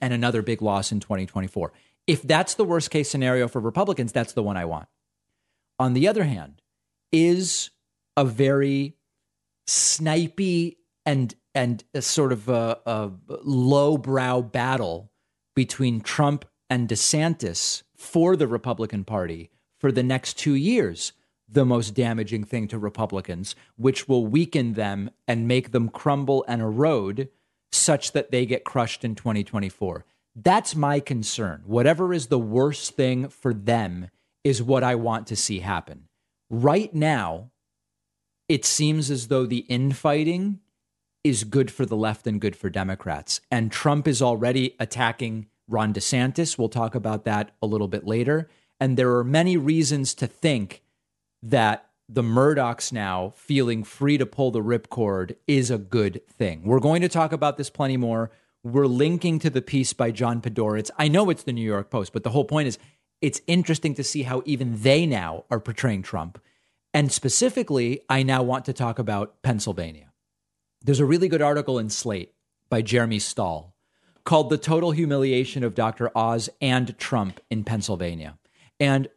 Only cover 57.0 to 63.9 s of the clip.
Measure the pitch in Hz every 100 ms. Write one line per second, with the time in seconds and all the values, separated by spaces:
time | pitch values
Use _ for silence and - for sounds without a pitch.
57 | 175 165 160 156 147 139 135 - 135 127
58 | 120 113 113 - _ _ 120 131 135 123
59 | 151 175 175 160 160 127 - 135 123 -
60 | 117 113 120 117 117 110 107 107 107 -
61 | 151 175 202 151 - 120 110 101 - 120
62 | 95 113 117 139 - 151 139 - - _
63 | _ _ 147 - - 175 165 156 156